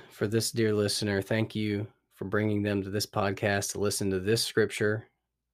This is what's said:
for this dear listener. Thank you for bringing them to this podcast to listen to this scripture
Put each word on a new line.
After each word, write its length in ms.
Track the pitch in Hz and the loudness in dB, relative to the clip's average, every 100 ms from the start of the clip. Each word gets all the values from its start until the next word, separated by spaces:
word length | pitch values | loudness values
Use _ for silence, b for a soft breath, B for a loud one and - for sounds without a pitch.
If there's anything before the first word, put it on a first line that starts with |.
| - | -2
for 160 | - 107 | -4 -2
this 240 | 113 - | 0 -2
dear 220 | 117 110 | 0 0
listener. 480 | 104 101 - 104 98 | 2 2 0 0 0
Thank 340 | 95 110 107 110 | 0 0 0 -2
you 320 | 107 101 113 _ _ | -2 -2 -4 _ _
for 120 | - 95 | -10 -4
bringing 360 | 104 107 104 | 0 2 2
them 220 | 104 101 | 2 0
to 80 | 95 | -2
this 160 | 104 - | -4 -2
podcast 640 | 107 101 98 104 101 - | 0 0 2 2 2 0
to 80 | 101 | -2
listen 320 | 104 - 101 | 0 0 0
to 80 | 95 | 0
this 240 | 95 117 - | 2 0 2
scripture 640 | - 104 - 104 110 - _ _ _ _ | 2 2 2 -2 -2 -6 _ _ _ _